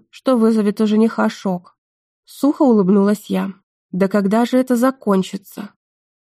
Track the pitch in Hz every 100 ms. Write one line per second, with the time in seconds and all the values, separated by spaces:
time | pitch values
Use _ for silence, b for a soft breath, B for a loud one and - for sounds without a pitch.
0 | _ - - 254 220 226 208 208 220 214
1 | 226 220 214 - 196 180 - _ _ _
2 | _ _ _ - 269 311 277 220 180 202
3 | 196 208 - 190 190 - _ _ _ 180
4 | 190 208 196 220 240 254 254 247 254 262
5 | - 190 185 196 - - 202 _ _ _
6 | _ _